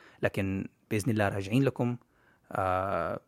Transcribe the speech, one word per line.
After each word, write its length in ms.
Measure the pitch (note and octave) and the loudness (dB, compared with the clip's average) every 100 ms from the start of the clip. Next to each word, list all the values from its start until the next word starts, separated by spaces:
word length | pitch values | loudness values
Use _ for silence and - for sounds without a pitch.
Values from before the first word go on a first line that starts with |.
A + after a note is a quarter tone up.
| - - | -20 -2
لكن 460 | G2+ - G2 F#2+ - - _ | -2 0 0 -2 -4 -12 _
بإذن 200 | A2 G2+ | -2 0
الله 180 | A2 G2+ | 2 2
راجعين 340 | G#2 F#2+ A#2+ | 0 0 2
لكم، 340 | C3+ - B2 B2 _ _ _ _ _ | 2 2 -2 -2 _ _ _ _ _
آه، 680 | - F#2+ F#2 G2 F#2 E2+ G#2+ | -2 0 0 0 -2 -2 -6